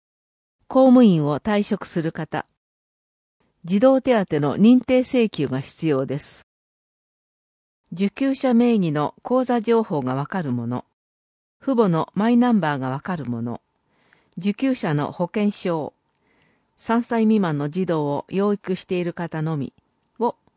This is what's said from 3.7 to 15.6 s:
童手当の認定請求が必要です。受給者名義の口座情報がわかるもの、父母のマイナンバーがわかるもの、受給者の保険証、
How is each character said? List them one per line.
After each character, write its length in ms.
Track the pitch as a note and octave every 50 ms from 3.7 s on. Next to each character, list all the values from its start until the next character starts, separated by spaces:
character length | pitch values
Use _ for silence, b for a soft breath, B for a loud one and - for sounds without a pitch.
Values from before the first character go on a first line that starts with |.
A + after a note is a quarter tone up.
| F#3 G3+
童 180 | B3 C4 C4+ C4
手 260 | - C4 B3 G#3+ F#3
当 140 | - E3 C#3+
の 160 | C#3+ C#3+ - -
認 220 | G3+ A3+ B3+ B3+
定 200 | - - B3+ B3+
請 300 | B3 - - B3 A#3 G#3
求 180 | - - C#3+ B2
が 120 | C3 C3
必 300 | C3+ - - - E3 D#3+
要 160 | D3 C3+ C#3
で 140 | B2+ B2+ D3
す。 280 | - - - - - _ _ _ _ _ _ _ _ _ _ _ _ _ _ _ _ _ _ _ _ _ _ _ _ _ _ _ _ -
受 180 | - E3+ G3 G3+
給 240 | - - C4+ C4+ C4+
者 200 | - - B3+ A#3+
名 240 | A#3 A#3+ A#3+ A#3 G#3+
義 140 | F3+ D#3+
の 220 | C#3+ D3 D3 - - _ -
口 200 | - B3 B3+ B3+
座 160 | B3 B3 A#3+
情 240 | G#3 A#3 A#3 A3+ G#3+
報 180 | - F#3 C#3+
が 140 | B2+ B2+ B2+
わ 100 | C#3 C#3+
か 160 | - - F#3+
る 100 | E3 C#3 B2
も 140 | A#2+ A#2 A#2
の、 180 | B2 A#2+ - _ _ _ _ _ _ _ _ _ _ _ _ _ _ _
父 140 | - - C4+
母 140 | A#3 A3+ F#3+
の 180 | E3 D#3+ - - -
マ 160 | F#3 G#3 A#3
イ 80 | A#3+ A#3+
ナ 140 | A#3+ B3
ン 100 | A#3 G#3
バ 160 | D#3+ D3+ D3 C3+
ー 20 |
が 100 | C3 C3
わ 120 | C3 C#3+
か 160 | - - F3+ D#3+
る 80 | C#3
も 160 | A#2+ A#2+ A#2
の、 200 | A#2 A#2+ A#2 - _ _ _ _ _ _ _ _ _ _ _ _ _ _ - -
受 160 | E3+ G3+ G3+
給 220 | - C4 C4+ B3+
者 180 | - - F3 D3
の 180 | D3 C#3+ -
保 140 | - - F3+
険 260 | E3+ - G#3+ G#3 G#3
証、 420 | G3+ -